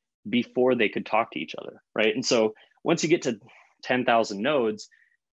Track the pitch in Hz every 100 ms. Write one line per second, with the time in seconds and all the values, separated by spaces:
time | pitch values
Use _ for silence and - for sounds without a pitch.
0 | _ _ 107 120 117 127 127 120 104 -
1 | 98 110 117 - - - - - _ -
2 | 107 131 117 123 110 - _ _ - 170
3 | 160 156 139 107 - - _ _ - 127
4 | 123 117 110 98 123 147 113 107 - _
5 | _ _ _